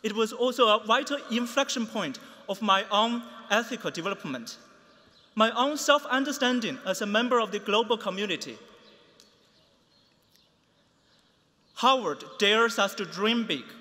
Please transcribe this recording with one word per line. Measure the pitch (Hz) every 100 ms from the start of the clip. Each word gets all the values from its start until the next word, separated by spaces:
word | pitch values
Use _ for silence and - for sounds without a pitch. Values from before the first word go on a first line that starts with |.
It | 220
was | 214 220
also | 262 247 254 233
a | 214
vital | 220 240 285 277 -
inflection | 233 240 - 269 262 220
point | 220 160 127 - - -
of | 196
my | 214 190 214
own | 208 226 233 - - -
ethical | 208 233 247 170
development, | 156 175 196 165 127 113 - - - _ _ _ _ _
my | - 220
own | 226 269 294
self-understanding | 294 294 285 254 277 - 254 247 214 143 190
as | 190
a | 208
member | 208 240 240
of | 214
the | 208
global | 208 208 226 226
community. | 208 190 208 165 147 107 - - - - _ _ - _ _ _ _ _ _ _ _ _ _ _ _ _ _ _ _ _ _ _ _ _ _ _ _
Harvard | - 240 262 190 139 - -
dares | 202 214 233 220
us | 196
to | 196
dream | 185 165 208 233 202
big | 143 110 -